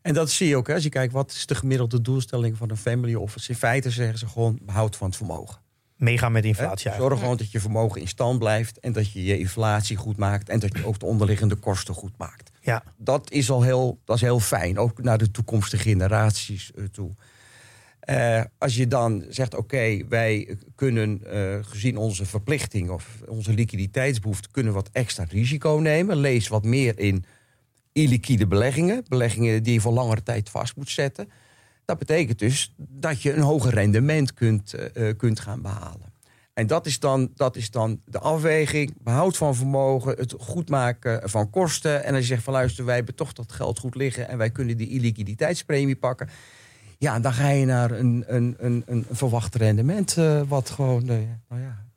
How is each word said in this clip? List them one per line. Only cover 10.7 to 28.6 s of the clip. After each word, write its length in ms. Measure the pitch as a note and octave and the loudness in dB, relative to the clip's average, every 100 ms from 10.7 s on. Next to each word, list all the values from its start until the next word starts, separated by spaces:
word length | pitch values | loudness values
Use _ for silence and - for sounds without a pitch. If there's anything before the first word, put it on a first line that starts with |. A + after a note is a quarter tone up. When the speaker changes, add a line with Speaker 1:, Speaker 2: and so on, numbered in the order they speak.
| - | -2
Speaker 1:
je 80 | |
ook 140 | F#2+ G2+ | -4 -4
de 60 | |
onderliggende 500 | F2+ A2 G#2 G2 G#2 | 0 2 2 4 2
kosten 380 | - - F#2 - | 0 -2 -4 -4
goed 240 | E2+ F#2 - | -10 -12 -12
maakt. 340 | E2+ - - _ | -14 -14 -20 _
Speaker 2:
Ja. 220 | - A2+ - _ | -2 -2 -4 _
Speaker 1:
Dat 340 | A2+ C#3 - | 0 0 0
is 180 | C#3+ B2 | -2 2
al 100 | B2+ | 4
heel, 380 | B2+ B2+ B2+ - | 4 4 0 -4
dat 100 | - | -2
is 60 | A2 | 2
heel 180 | B2 B2 | 4 2
fijn, 380 | G#2 G#2+ F2 F#2+ | 2 0 0 0
ook 220 | A#2 A#2 | -2 0
naar 160 | B2 A2 | 0 2
de 140 | G#2+ | 2
toekomstige 520 | A2 A2 A2+ F#2+ G#2 | 0 -2 0 0 0
generaties, 880 | A2+ F#2+ F#2+ G#2+ A2 G#2 - G2 - | 2 2 2 2 2 0 -6 -10 -12
eh, 80 | - | -10
toe. 320 | G2 - F2+ G2 - _ - - - - - _ | -10 -8 -10 -12 -20 _ -20 -20 -20 -20 -20 _
Eh, 420 | - C3 A#2+ A2+ A2+ _ | -4 0 2 2 0 _
als 180 | C#3+ | -2
je 120 | A#2 B2 | 2 2
dan 380 | B2+ A#2 G#2 - | 2 2 0 -4
zegt: 260 | - B2+ | -4 -4
"Oké, 460 | - G#2+ C3+ A2+ G#2 A#2 | -4 -4 0 0 0 0
wij 480 | A#2 A2+ G#2+ - G2+ - | 0 2 0 -4 -12 -14
kunnen, 460 | - C3+ A#2 A2 G2+ - | -2 0 2 0 -2 -6
eh, 260 | G#2 F#2+ G2+ | -4 -4 -4
gezien 360 | G#2 G#2+ B2 A2+ | -8 -4 -2 0
onze 280 | A2 F#2 | -2 -2
verplichting 640 | G2 G#2 G2+ D3 - G#2 F2 | -4 -4 -2 -2 -2 -4 -4
of 160 | F2 - - - | -6 -10 -20 -10
onze 260 | A2+ G2+ | -6 0
liquiditeitsbehoefte, 960 | G#2+ A2+ F#2+ G2 C3 C3+ A#2+ G#2 F#2 - | 2 2 -2 -4 0 0 -2 -4 -6 -6
kunnen 220 | C#3 A#2 | -2 0
wat 160 | G2 - | -2 -2
extra 340 | B2+ A#2 - E2 | -4 -4 -4 -2
risico 500 | G2 A#2+ D3 D#3 D3+ | 0 0 0 2 2
nemen." 360 | D#3 D3+ G3 D#3 | 4 2 2 2
Lees 300 | C#3 B2 G2+ | 4 2 2
wat 160 | G#2 | 0
meer 360 | G#2+ C3 B2 G2+ | 2 2 2 2
in 260 | G2+ F#2+ - _ _ _ _ _ _ | 0 0 -4 _ _ _ _ _ _
illiquide 560 | D3+ D3+ B2+ - A#2 G2 | 2 4 4 2 2 4
beleggingen. 560 | G2 | 4